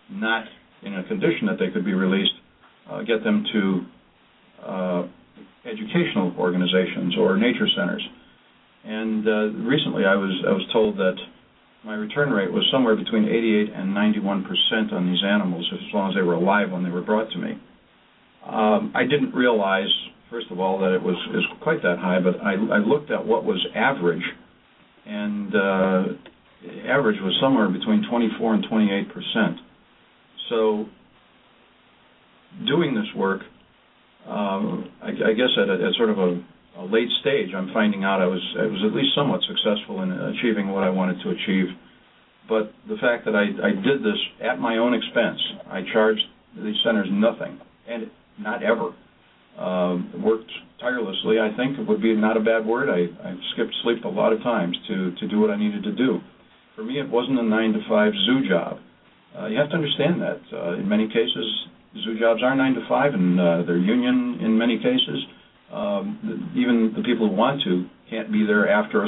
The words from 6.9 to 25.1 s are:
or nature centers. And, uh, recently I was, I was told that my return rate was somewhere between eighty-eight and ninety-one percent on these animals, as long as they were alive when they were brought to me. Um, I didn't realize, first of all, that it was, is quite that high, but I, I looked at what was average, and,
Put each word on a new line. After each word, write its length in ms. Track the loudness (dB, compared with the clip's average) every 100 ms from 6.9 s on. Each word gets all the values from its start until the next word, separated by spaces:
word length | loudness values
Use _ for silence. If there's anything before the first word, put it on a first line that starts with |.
| -2 -2 2
or 160 | 4 4
nature 300 | 2 2 0 0
centers. 280 | -2 -4 -8 -14 -20 _ _ _ _ _ -10
And, 420 | -6 -2 0 2
uh, 40 | 2 0 -2 0
recently 380 | 2 2 2 4
I 100 | 4
was, 160 | 2 -2 0
I 40 |
was 120 | 0 2
told 240 | 2 2 2
that 180 | 0 0 -12 -20 _ _ _ _
my 100 | -10
return 380 | -8 -4 0 0
rate 200 | 2 0
was 160 | 0 2
somewhere 240 | 2 4 2
between 300 | 2 2 4
eighty-eight 440 | 4 4 2 2
and 220 | -2 -4
ninety-one 500 | 2 2 2 0 -2
percent 480 | -2 0 2 2 0
on 140 | 0 0
these 180 | 0
animals, 460 | 2 2 2 -2 -4
as 220 | -6 -4
long 160 | -2 0
as 60 | 0
they 80 |
were 100 | 0
alive 380 | 2 2 2 0
when 120 | -2
they 60 | -4
were 140 | -4
brought 260 | -2 -2 -2
to 80 | -6
me. 140 | -6 -8 -14 -20 _ _ _ _ _ _
Um, 480 | -8 0 2 2 2 -2
I 80 |
didn't 320 | 2 2 0 2
realize, 560 | 2 4 2 0 0 -4 -4 -18 _
first 160 | -10 -8
of 100 | -4
all, 200 | -2 0
that 160 | 2 2
it 60 |
was, 140 | 0 -4 -4 -2
is 80 | -2 -2
quite 220 | -2 0
that 160 | 0 0
high, 200 | 0 2
but 220 | 2 0
I, 120 | -2
I 240 | -2 0 0
looked 320 | 2 0 0
at 120 | -6
what 220 | 0 0 0
was 180 | -2 -4 0
average, 480 | 0 2 0 -2 -6 -12 -20 _ _ _ _ _
and, 480 | -12